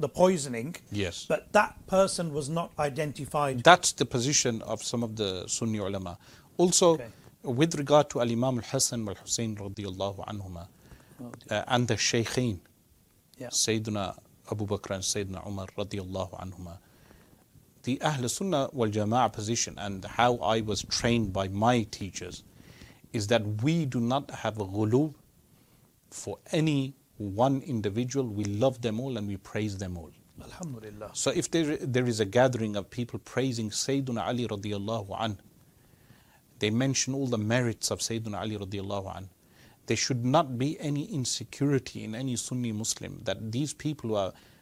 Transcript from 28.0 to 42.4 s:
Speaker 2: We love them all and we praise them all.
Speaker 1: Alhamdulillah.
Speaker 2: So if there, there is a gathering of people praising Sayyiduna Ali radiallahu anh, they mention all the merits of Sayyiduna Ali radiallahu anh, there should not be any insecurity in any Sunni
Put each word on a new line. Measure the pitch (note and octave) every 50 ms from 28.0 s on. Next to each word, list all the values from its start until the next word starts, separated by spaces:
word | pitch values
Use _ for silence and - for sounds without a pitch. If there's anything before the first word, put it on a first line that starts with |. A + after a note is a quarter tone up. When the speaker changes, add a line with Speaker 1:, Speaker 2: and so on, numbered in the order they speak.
| B2 B2+ B2 C#3 C3
Speaker 2:
We | A#2 G#2 G#2 G#2
love | G2+ G2+ G#2 B2 C3+ C3 A#2
them | B2 A#2 G#2+ A2
all | B2+ C#3 B2+ A2
and | G#2 G2+
we | G2+
praise | F#2 - - - G#2+ G#2+ G#2+ G2 F#2+
them | G2 F2+ F2+ F2
all. | D#2+ D2+ - - - - _ -
Speaker 1:
Alhamdulillah. | - - - - F3+ D#3+ C3 A2+ G#2+ G#2+ G#2 G#2 G#2+ G2+
Speaker 2:
So | - - - C#3+
if | A#2+ F3 C#3 -
there, | - E3 D#3+ D3 D#3
there | - - C3 A#2+ B2 B2+
is | B2 A#2 G#2+
a | A2
gathering | G2 G2 A#2+ B2+ C3 B2 A2+ A2+ G#2+ G#2
of | G2+ F#2+ -
people | - - A#2+ - - A2
praising | - - - - C3 C3+ A#2+ A#2 A2+ G#2
Sayyiduna | - - - - C3+ C#3 C#3 C3 A#2+ A2 E2+
Ali | F#2+ B2 A#2+ A#2+ G#2+
radiallahu | G#2+ G2+ G2 G#2 G#2 G2+ G2 G#2+ A2+ A2+ G2+ G2 G2 G2+
anh, | A2 A2 G2+ - - - - - - - _ _ - - - - - - - - _ _ - _ _ _ _ -
they | - G#2
mention | G#2+ A#2 C3+ C#3 C3 - - - C3
all | C#3 C#3
the | B2 A#2 A2
merits | G#2 G#2+ A#2 B2+ B2 A#2 G#2+ - - -
of | G#2+ F#2+
Sayyiduna | - - A2+ A2+ A2 A2 G#2 F#2
Ali | F#2+ A2 G#2+
radiallahu | G2+ G2 F#2 G2+ G2+ F#2+ G2 G2 G2+ F#2+ F#2+ -
anh, | F2+ F#2+ F#2+ - _ _ _ - - - - - _ _
there | - A#2
should | A2+ - - C#3 A#2+ A#2
not | B2 C3+ D#3+ E3+ C3 C3 A#2
be | C#3 C#3+ D#3+ -
any | - D3 C#3+ C#3+ D3+
insecurity | - A3+ C#3+ B2 - - - A#2 - - - C#3 C#3+ C#3+ C3 A#2+ - - A2 G#2+
in | G#2+ A2
any | A#2 C3 C3+ B2
Sunni | A2